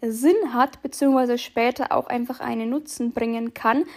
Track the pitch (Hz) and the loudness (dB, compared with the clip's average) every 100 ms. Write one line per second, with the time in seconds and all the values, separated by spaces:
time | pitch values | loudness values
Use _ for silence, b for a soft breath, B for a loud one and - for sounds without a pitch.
0 | 233 220 269 403 339 240 269 - - - | -6 2 4 4 2 2 0 -2 -10 0
1 | 277 262 247 240 - - 233 247 269 - | 4 4 4 0 -2 0 0 0 0 0
2 | - 247 240 254 - 233 226 269 302 - | 0 -4 -6 -6 -6 -4 -4 -4 -6 -6
3 | 240 - 233 226 233 - 226 254 - | -4 -2 -2 -2 -6 -2 0 0 -2